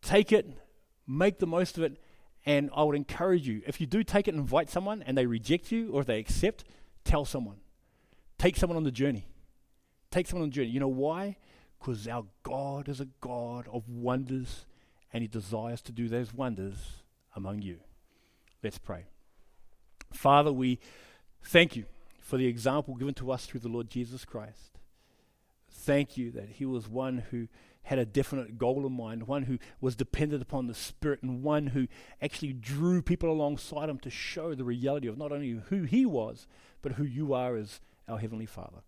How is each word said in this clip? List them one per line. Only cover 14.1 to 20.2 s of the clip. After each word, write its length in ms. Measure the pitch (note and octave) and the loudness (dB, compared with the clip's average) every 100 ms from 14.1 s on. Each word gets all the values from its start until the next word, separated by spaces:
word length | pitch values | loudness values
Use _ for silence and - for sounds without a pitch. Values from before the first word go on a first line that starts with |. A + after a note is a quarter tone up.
| B2+ B2+ C3 B2 - - - _ _ _ | 0 0 -4 -4 -8 -12 -20 _ _ _
and 80 | A#2 | -6
he 60 | A#2 | -4
desires 540 | A2 F#2+ A2 A2+ A#2 | -4 -4 -4 -4 -8
to 100 | - | -10
do 160 | A#2 A#2 | -4 -2
those 240 | A#2 A#2 | 0 -2
wonders 680 | A#2 B2+ G2+ F#2+ G2 - - - _ _ - | -4 -4 -2 -6 -8 -10 -12 -18 _ _ -10
among 260 | G2 G#2 | -6 -6
you. 180 | G2 E2+ - - _ _ _ _ _ _ | -6 -10 -16 -20 _ _ _ _ _ _
Let's 160 | G#2+ - | -8 -8
pray. 280 | - F2 F2 - _ _ - - - - - - - | -10 -10 -10 -20 _ _ -20 -20 -20 -20 -20 -20 -16
Father, 400 | - | 2